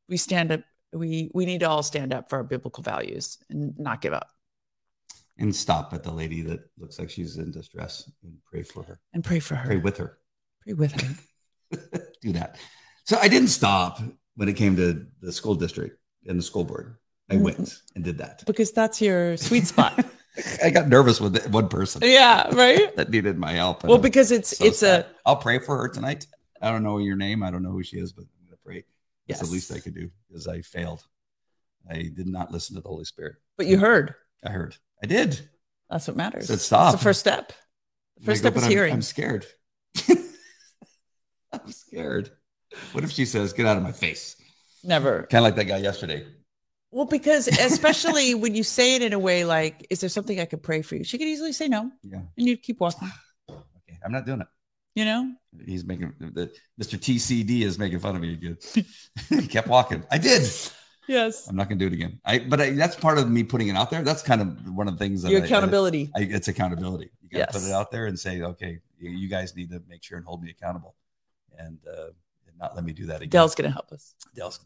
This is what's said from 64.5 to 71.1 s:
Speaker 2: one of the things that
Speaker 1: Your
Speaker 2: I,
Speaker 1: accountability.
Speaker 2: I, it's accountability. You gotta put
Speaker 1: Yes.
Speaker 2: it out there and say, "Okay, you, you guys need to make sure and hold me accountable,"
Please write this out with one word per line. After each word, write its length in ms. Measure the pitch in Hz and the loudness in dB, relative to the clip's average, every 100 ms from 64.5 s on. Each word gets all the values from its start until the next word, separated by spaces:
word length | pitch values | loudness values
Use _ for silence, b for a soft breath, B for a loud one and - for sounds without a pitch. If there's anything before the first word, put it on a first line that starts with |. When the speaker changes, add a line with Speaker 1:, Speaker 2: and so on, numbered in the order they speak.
| 76 92 92 | -6 -8 -4
Speaker 2:
one 120 | 101 | -4
of 60 | 85 | -2
the 60 | |
things 200 | 101 98 | -2 -2
that 80 | 90 | 2
Speaker 1:
Your 100 | 196 | 2
Speaker 2:
I, 40 | - | 4
Speaker 1:
accountability. 640 | 214 190 196 190 160 143 - | 2 4 2 2 0 -4 -4
Speaker 2:
I, 40 | |
it's 260 | 98 107 - | -2 -2 -2
accountability. 640 | - 92 85 92 90 - _ | -2 -2 -4 -6 -8 -12 _
You 60 | 90 | _
gotta 220 | - - | -6 -4
put 100 | 98 | -4
Speaker 1:
Yes. 80 | 95 | -2
Speaker 2:
it 40 | |
out 160 | 98 104 | -2 -4
there 160 | 113 110 | -6 -6
and 140 | 90 | -6
say, 220 | 95 90 | -6 -6
"Okay, 360 | 87 87 90 85 _ _ | -8 -8 -12 -12 _ _
you, 100 | 87 | -12
you 180 | 90 95 | -8 -6
guys 280 | 95 92 90 | -6 -8 -10
need 160 | 85 | -14
to 100 | 87 90 | -14 -18
make 140 | 85 | -20
sure 140 | - 87 | -18 -16
and 60 | 87 | -14
hold 160 | 87 | -14
me 80 | 85 | -14
accountable," 420 | 82 90 87 82 _ _ | -12 -10 -10 -14 _ _